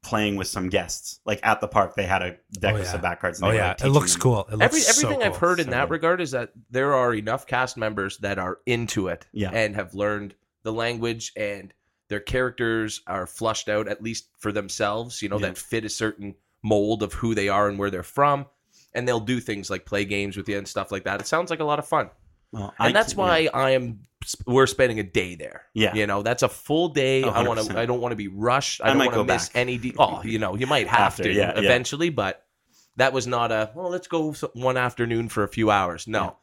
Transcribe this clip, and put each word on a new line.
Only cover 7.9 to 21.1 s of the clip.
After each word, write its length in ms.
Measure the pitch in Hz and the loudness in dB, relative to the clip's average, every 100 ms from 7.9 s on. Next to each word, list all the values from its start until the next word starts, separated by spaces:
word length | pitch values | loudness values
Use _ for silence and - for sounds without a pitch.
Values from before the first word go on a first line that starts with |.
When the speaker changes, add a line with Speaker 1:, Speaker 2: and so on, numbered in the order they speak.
| 104 98 - | -2 -4 -4
Speaker 3:
that 200 | 98 95 | -4 -2
are 200 | 90 92 - | -4 -4 0
into 420 | 120 113 - 92 | 0 0 0 -2
it 180 | 85 - | -4 -8
Speaker 1:
Yeah. 180 | - 95 | -4 -2
Speaker 3:
and 240 | 107 107 | 0 0
have 200 | 104 90 | -2 -6
learned 400 | 95 104 104 101 - _ _ | -2 -2 -2 -8 -16 _ _
the 100 | 113 | -6
language, 600 | 113 117 120 117 113 - - | -2 -2 -2 -4 -4 -8 -6
and 360 | 104 101 92 _ _ _ _ | -6 -6 -12 _ _ _ _
their 120 | 104 | -8
characters 800 | - 127 127 123 117 113 110 - - | -2 0 0 0 0 0 -2 -6 -6
are 200 | 95 90 | -6 -6
flushed 420 | - 110 110 - | -2 -2 -2 0
out, 200 | 107 107 | 0 0
at 140 | 101 | -4
least 260 | 110 110 - _ | -6 -8 -12 _
for 140 | 107 | -4
themselves, 720 | 104 98 - 104 107 120 120 | -2 -4 -2 0 0 -6 -8
you 60 | 104 | -4
know, 100 | 101 | -2
Speaker 1:
Yeah. 80 | 101 | -4
Speaker 3:
that 100 | 90 | -6
fit 260 | - 117 | -4 -4
a 40 | 107 | -4
certain 460 | - 110 - 101 98 _ _ | -4 -4 -4 -12 -14 _ _
mold 400 | 107 107 104 110 | 2 2 4 0
of 120 | 104 | -2
who 200 | - 117 | -2 0
they 140 | 107 98 | 2 2
are 200 | 98 104 | 4 2
and 100 | 101 | 2
where 120 | 101 | -2
they're 120 | 95 | -2
from. 440 | 87 - 143 139 135 _ _ _ _ | -6 2 4 2 -2 _ _ _ _
And 140 | - 123 | -4 0
they'll 120 | 120 | 0
do 200 | 104 123 | 0 -2
things 300 | 117 104 92 | -2 -6 -4
like 140 | 95 - | -8 -2
play 180 | 101 | -2
games 320 | 101 101 101 98 | 0 -2 -2 -6
with 120 | 95 | -4
you 80 | 101 | -4
and 120 | 101 | -4
stuff 240 | - 98 | -6 -4
like 120 | 98 | -6
that. 160 | 95 | -4